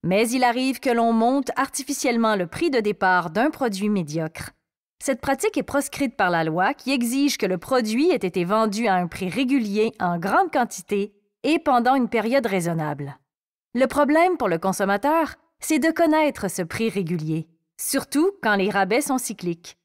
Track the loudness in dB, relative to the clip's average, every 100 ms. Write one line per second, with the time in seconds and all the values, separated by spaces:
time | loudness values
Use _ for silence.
0 | 2 2 2 2 0 2 -2 -2 0 2
1 | 2 4 2 2 -2 -4 -4 -6 -8 -4
2 | -2 0 0 0 -4 -2 0 0 0 0
3 | 2 2 0 0 0 0 -4 -2 -2 -2
4 | -2 -4 -6 -8 -16 _ _ _ _ _
5 | -6 -4 -2 0 0 -2 -2 -4 -4 -4
6 | -4 0 2 2 0 0 0 -2 -2 0
7 | 0 2 0 0 -2 -2 0 0 0 2
8 | 2 2 0 -2 0 2 0 0 0 2
9 | 0 -4 -6 -2 0 0 0 0 0 0
10 | -4 -2 0 2 2 0 -2 -4 -4 -4
11 | -4 _ _ _ 0 0 2 2 4 2
12 | 2 0 0 0 0 -2 0 -2 -4 -6
13 | -10 -12 _ _ _ _ _ -2 0 2
14 | 4 4 4 2 0 0 -2 0 0 0
15 | 2 0 0 -6 _ _ -2 2 2 4
16 | 4 4 2 0 -6 -4 -6 -2 -2 -2
17 | -2 -2 -2 -4 -4 _ _ _ -4 -4
18 | -2 0 0 0 -2 0 2 2 2 0
19 | 0 -4 -4 -6 -6 -6 -10 -20